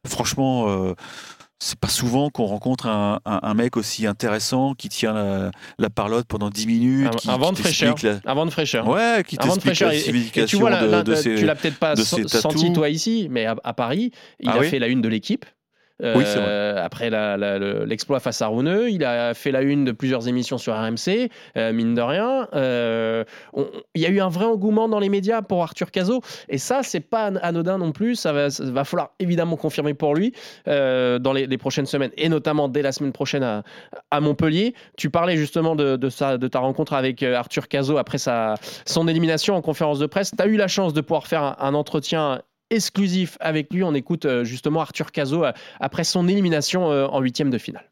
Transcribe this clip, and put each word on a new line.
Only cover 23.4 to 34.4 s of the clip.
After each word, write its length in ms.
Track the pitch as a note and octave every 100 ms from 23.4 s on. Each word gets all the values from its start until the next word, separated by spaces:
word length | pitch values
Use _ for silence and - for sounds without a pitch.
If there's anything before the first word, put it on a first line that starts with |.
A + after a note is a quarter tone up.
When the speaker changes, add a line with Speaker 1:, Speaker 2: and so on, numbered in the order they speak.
| -
Speaker 2:
on, 140 | - C#3 - -
il 80 | E3+
y 40 |
a 40 | D#3+
eu 100 | G3
un 80 | F#3+
vrai 160 | E3+
engouement 460 | A3+ A3 G#3 G#3+ A3+
dans 100 | G#3+
les 80 | G3+
médias 340 | G3+ F#3+ A3+
pour 200 | G#3 F3+
Arthur 280 | D#3+ - F3+
Cazot. 300 | F#3+ F#3 B3+ - - -
Et 80 | C3+
ça, 240 | - C4
c'est 160 | B3+ F3+
pas 300 | - A3+ G#3
an-, 60 | F#3
anodin 360 | F3 E3+ E3+ F#3+
non 160 | E3+
plus. 220 | C#3+ A3+
Ça 180 | A#3 E3
va, 160 | C#3+ C#3+
ça 160 | C#3
va 180 | C3+ B2+
falloir 280 | C#3+ F3 C#3+ _
évidemment 360 | F3+ E3+ E3+
confirmer 380 | D#3 D#3 D3+ D3
pour 200 | C#3+ D3+
lui, 200 | D3+ A3 - - - -
euh, 520 | C#3+ C3 B2+ B2+ B2
dans 120 | C3
les, 140 | C3+ C3+
les 100 | C3
prochaines 280 | C3+ D3+
semaines, 260 | C3+ C#3+ C3 -
et 100 | E3
notamment 400 | D#3 D#3+ D3+ C#3+
dès 140 | C3+
la 100 | C#3
semaine 220 | C3 C#3+
prochaine 300 | - C#3 D3
à, 200 | B2+ G#2+ - - - - _
à 80 | D3
Montpellier. 540 | D3+ C#3+